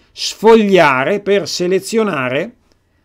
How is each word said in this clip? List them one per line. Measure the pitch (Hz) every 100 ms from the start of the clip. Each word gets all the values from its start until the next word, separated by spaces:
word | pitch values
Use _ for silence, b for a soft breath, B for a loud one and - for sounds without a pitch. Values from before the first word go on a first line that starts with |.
| b
sfogliare | - - - 214 226 208 185 156 131 135 202
per | 202 202 156
selezionare | - 180 190 185 226 214 156 127 131 202 - _ _ _ _